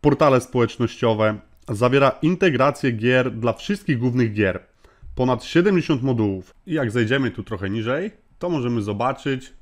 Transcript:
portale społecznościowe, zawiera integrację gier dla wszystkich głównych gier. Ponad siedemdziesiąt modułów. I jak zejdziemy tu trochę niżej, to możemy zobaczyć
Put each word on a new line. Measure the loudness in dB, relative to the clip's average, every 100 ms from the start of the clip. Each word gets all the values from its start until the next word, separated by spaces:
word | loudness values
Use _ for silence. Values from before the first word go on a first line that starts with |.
portale | 2 4 4 4
społecznościowe, | 2 0 0 0 -4 0 0 2 0 -2 -12 -20 -10
zawiera | 0 2 4 4 2
integrację | -2 2 2 2 0 2 -2
gier | 0 2 2 0
dla | -2 -4
wszystkich | -4 -6 -6 -2 -2
głównych | 0 0 0
gier. | 2 0 -2 _ _ _ _ -14 -2
Ponad | 0 -2
siedemdziesiąt | 0 2 4 2 2 0
modułów. | 0 0 0 -2 -10 _ -6
I |
jak | -4 -2
zejdziemy | 0 0 0 -2
tu | -6
trochę | -10 -8 -4
niżej, | -4 -4 -4 -6 -12 _ _
to | -4
możemy | -2 -2 -2
zobaczyć | -4 -2 -2 -2 -4 -6 -8 -20